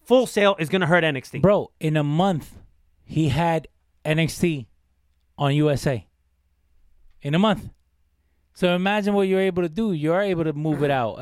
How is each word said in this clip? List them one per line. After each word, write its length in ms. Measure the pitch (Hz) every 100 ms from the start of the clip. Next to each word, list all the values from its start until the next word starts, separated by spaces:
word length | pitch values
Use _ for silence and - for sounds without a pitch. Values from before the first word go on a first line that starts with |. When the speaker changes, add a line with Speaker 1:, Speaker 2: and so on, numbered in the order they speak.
Speaker 1:
Full 220 | - 254 233
Sail 300 | - 202 196
is 80 | 151
gonna 160 | 190 160
hurt 160 | 175
N 120 | 160 135
X 140 | -
T. 100 | 139
Speaker 2:
Bro, 320 | 180 202 113 _
in 160 | 160 156
a 80 |
month, 540 | 147 151 196 160 - - - _ _ _ -
he 240 | 151 160
had 380 | 147 170 160 - _ _ _
N 160 | 151 156
X 180 | 160 -
T 280 | 175 147 110 _ _ _ _ _ _ -
on 180 | 139 143
U 140 | 151
S 180 | 139 151
A. 200 | 120 - _ _ _ _ _ _ _ _ _ - -
In 140 | 143 160
a 40 |
month. 300 | 214 190 - - _ _ _ _ _ _ _
So 220 | - 180 180
imagine 380 | 190 214 202
what 140 | 202 190
you're 120 | 190
able 240 | 190 175
to 60 | 175
do. 220 | 160 226
You 180 | 160 151
are 80 | 180
able 220 | 202 170
to 100 | 160
move 300 | 147 156 143
it 80 | 143
out. 220 | 135 113 -